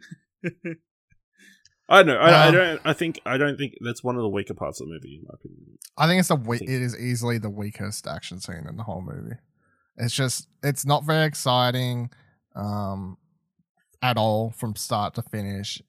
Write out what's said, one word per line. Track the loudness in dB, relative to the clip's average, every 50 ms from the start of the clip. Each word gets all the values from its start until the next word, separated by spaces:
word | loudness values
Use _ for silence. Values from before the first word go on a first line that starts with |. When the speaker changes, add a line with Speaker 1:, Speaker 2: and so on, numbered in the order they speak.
| -10 -16 -20 -20 _ _ _ _ -10
Speaker 1:
<laughs> | -10 -10 _ -12 -12 -12 -12 _ _ _ _ _ _ _ _ _ _ _ _ _ -20 _ _ _ _ _ _ _ 8
I | 8 10
don't | 10 8
know. | 6 6
I, | 8 8
I | 10 10 10 8
Speaker 2:
Uh, |
Speaker 1:
don't. | 8 6 6 4 0 -2 -2
I | -2 -2
think. | 0 -2 -4 -4 -6 -4
I | -4 0 0
don't | 0 0 -2 -4
think | -6 -8 -8 -8
that's | -8 -8 -8 -4 -4
one | -4 -2
of | -2 -2
the | -2
weaker | -2 -2 -4 -6 -8
parts | -6 -6 -8 -8 -8
of | -12 -12
the | -12
movie, | -14 -14 -16 -18 -18
in | -20 -20
my | -20
opinion. | -20 -20 -20 -20 -20 -20 -20 -20 _ -20 -20 _ 2
Speaker 2:
I | 2 4
think | 4 4
it's | 4 2
the | 2
we-, | 0 0 -2 -4 -4
Speaker 1:
I |
think | -2 -2
Speaker 2:
it | -2 -2
is | -2 -2 -4 -4
easily | -4 -4 -2 -2 0 -2 -2 -2
the | -4 -6
weakest | -6 -8 -8 -8 -8 -8 -8 -8 -8 -8 -8 -10
action | -10 -10 -10 -12 -14 -14
scene | -12 -12 -12 -12 -12 -12
in | -12 -10
the | -10
whole | -10 -10 -10
movie. | -10 -10 -12 -12 -12 -14 -14 -16 _ _ _ _ _ _ _ _ _ _ _ -6
It's | -6 -4 -2
just, | -2 -2 -2 -4 -6 -8 -14 _ _ -4
it's | -4 -4 -2 0
not | 0 0 0 0
very | 0 2 2 2
exciting, | 0 0 -2 0 2 2 4 2 2 0 0 -2 -2 -4 -4 -6 -8 -10 _ _ _ _ _ _ _ _
um, | -10 -8 -6 -4 -4 -6 -6 -6 -8 -10 -12 -14 -16 _ _ _ _ _ _ _ _ _ _ _ _ _ _ _ _
at | 0 0 2 2
all | 2 2 2 0 -2 -4
from | -6 -8 -8 -8 -6
start | -8 -6 -4 -2 -2 -2 -4 -6
to | -8
finish, | -10 -8 -8 -8 -8 -6 -8 -8 -8 -10 -12 -12 -16